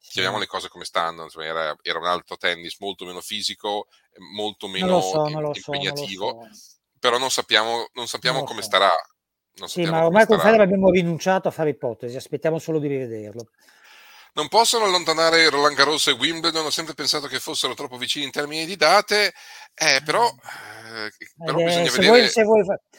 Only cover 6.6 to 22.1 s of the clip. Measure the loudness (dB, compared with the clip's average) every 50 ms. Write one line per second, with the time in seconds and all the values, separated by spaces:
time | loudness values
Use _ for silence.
6.6 | -20 -20 _ _ _ _ _ _ 0 0 0 2 0 -2 -4 -4 -4 0 2 2
7.6 | 2 0 -2 -4 -6 -8 -10 -12 -10 -10 -8 -4 -2 -2 -2 -2 -4 -6 -8 -8
8.6 | -6 0 2 4 4 4 4 2 0 _ _ _ _ _ _ _ _ _ _ -16
9.6 | -14 -10 -6 -4 -2 0 0 2 2 4 6 4 6 6 4 4 4 6 6 6
10.6 | 6 4 4 4 4 4 4 4 2 0 -2 -2 0 0 0 0 0 -4 -4 -2
11.6 | -2 -2 -4 -4 -6 -8 -8 -8 -10 -12 -10 -12 -12 -10 -8 -4 -2 -2 -2 -2
12.6 | -4 -4 -4 -2 -2 -2 -4 -6 -6 -8 -10 -10 -12 -12 -14 -16 -18 _ _ _
13.6 | _ _ _ _ _ -20 -20 -20 -20 -20 -20 -20 -20 _ -8 -8 -6 0 4 4
14.6 | 4 4 4 2 2 2 2 0 0 0 0 2 4 4 6 6 6 6 4 4
15.6 | 4 2 4 4 2 4 4 0 2 0 0 0 0 -2 -2 -2 -4 -2 -2 -2
16.6 | -4 -4 -4 -4 -6 -8 -8 -6 -2 -2 -2 -2 -4 -6 -8 -8 -8 -6 -6 -4
17.6 | -4 -4 -4 -6 -10 -12 -10 -10 -6 -6 -4 -4 -6 -8 -4 -6 -6 -4 -4 -6
18.6 | -6 -6 -2 0 2 4 4 4 4 2 0 0 0 0 -2 -6 -20 -20 -20 -20
19.6 | -20 -16 _ -2 2 2 2 2 2 0 0 2 0 0 -2 _ -16 -18 -18 -16
20.6 | -16 -18 -18 -18 -18 -16 -12 -10 -10 -10 -12 -14 -20 -20 _ -12 -6 -4 0 0
21.6 | 2 2 2 2 0 0 2 4 6 8